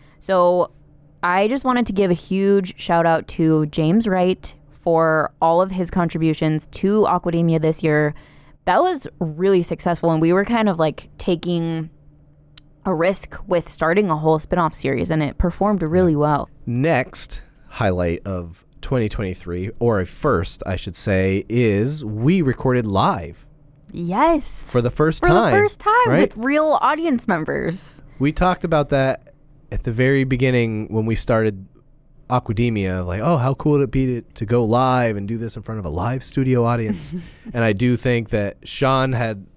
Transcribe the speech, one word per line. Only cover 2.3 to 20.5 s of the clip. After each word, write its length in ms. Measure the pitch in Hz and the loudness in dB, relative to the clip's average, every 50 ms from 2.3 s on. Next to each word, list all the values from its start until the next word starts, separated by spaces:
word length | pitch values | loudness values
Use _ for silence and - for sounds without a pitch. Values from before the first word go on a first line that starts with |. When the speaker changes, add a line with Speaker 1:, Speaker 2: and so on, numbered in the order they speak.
| 185 190 196 196 202 202 185 185 - - | -2 0 2 4 2 2 2 -2 -8 -10
Speaker 1:
shout 260 | - - 175 170 165 | -4 0 2 2 4
out 220 | 170 165 160 - - | 4 2 0 -2 -6
to 360 | - - 160 160 160 156 156 | -4 0 2 2 4 2 2
James 420 | 147 - 165 160 156 175 226 226 214 | 0 -2 0 0 2 2 2 2 2
Wright 460 | 185 185 180 185 185 - - - - - - - | 0 2 2 0 0 -2 -6 -12 -16 -16 -20 -20
for 640 | - - - 175 165 160 165 160 156 156 147 - - _ | -20 -8 -2 0 2 2 2 2 2 0 0 -2 -2 _
all 200 | - 165 165 175 | 0 2 2 2
of 100 | 190 190 | 2 0
his 200 | 190 185 180 170 | -2 -4 -4 -2
contributions 760 | - 190 170 165 - 165 160 160 156 - 160 156 156 151 - - | 0 0 0 0 -2 0 0 0 0 0 0 0 0 -2 -4 -6
to 380 | - - - 190 208 220 202 - | -6 -2 0 0 2 2 2 2
Aquademia 520 | 175 175 - 175 165 165 170 165 165 160 | 2 0 -2 -2 0 0 2 2 2 2
this 220 | 156 160 160 - - | 2 0 0 0 0
year. 300 | 160 151 151 151 147 151 - - - - - - - - _ _ | 0 2 2 2 0 -2 -6 -14 -20 -20 -20 -20 -20 -20 _ _
That 160 | - 180 226 | 0 2 2
was 260 | 339 370 359 277 - - - - | 2 2 0 -2 -6 -12 -8 -6
really 440 | 180 156 151 156 185 196 196 180 170 | -6 -6 -4 -2 0 2 2 2 2
successful, 480 | - 170 - - 175 170 - - 170 | 0 -4 -4 -2 -2 -2 0 2 2
and 100 | 160 160 | 2 4
we 100 | 165 165 | 4 4
were 140 | 180 190 202 | 4 2 2
kind 240 | 208 240 226 214 208 | 2 0 2 2 2
of, 100 | 175 160 | 2 2
like, 300 | 160 156 - - - - - - | 0 0 0 -4 -12 -20 -16 -8
taking 720 | - - 175 160 - 175 175 170 165 165 165 160 160 160 - - - - - - - - - _ _ _ - - - - - _ - | -2 -2 -2 -2 -2 -2 -2 -2 -2 -2 -4 -4 -6 -8 -12 -20 -20 -20 -20 -20 -20 -20 -20 _ _ _ -20 -20 -20 -20 -20 _ -4
a 80 | 190 185 | -4 0
risk 420 | 156 170 190 196 - - - - - - 202 | 2 2 0 0 -2 -6 -10 -12 -14 -6 -2
with 220 | 185 170 - - | -2 -2 -2 -4
starting 400 | - - 160 160 170 196 214 180 | -4 -2 0 2 2 2 2 2
a 60 | 160 | 0
whole 240 | 151 156 160 160 156 | 0 2 2 2 2
spin-off 340 | 156 - - 180 170 156 - | 0 -2 -2 0 0 0 -2
series, 380 | - - 135 131 123 - 175 | -4 -4 -2 -2 -2 -2 0
and 100 | 160 156 | 0 0
it 160 | 151 139 - - | 0 -2 -2 -2
performed 460 | - 175 - - 190 208 214 185 170 | -2 -2 0 0 0 0 0 0 -2
really 300 | 151 165 185 185 170 156 | 0 2 2 4 4 4
Speaker 2:
Yeah. 40 | 147 | 2
Speaker 1:
well. 300 | 147 151 147 139 - - - - - | 2 2 2 0 -2 -6 -12 -14 -8
Speaker 2:
Next 760 | 123 117 123 135 165 160 123 131 - - - - - - - - - _ _ - - - | -6 -2 0 0 2 2 0 0 -2 -6 -8 -8 -8 -10 -14 -16 -18 _ _ -20 -20 -8
highlight 500 | - 117 98 90 90 90 85 85 - - 101 | -2 -2 0 0 0 0 0 -2 -2 -4 -6
of 380 | 95 90 85 85 82 - _ _ _ - | -8 -8 -8 -10 -16 -20 _ _ _ -16
twenty 260 | - - 139 127 110 104 | -8 -4 -2 0 0 -2
twenty-three, 640 | - - 107 95 92 - - 90 87 90 95 107 - - | -2 -4 -6 -6 -6 -8 -8 -8 -8 -6 -6 -8 -6 -2
or 220 | 120 120 110 98 | 0 0 2 0
a 40 | 90 | -2
first, 560 | - - - - 151 117 82 87 - | -4 -6 -4 -2 0 0 0 0 -2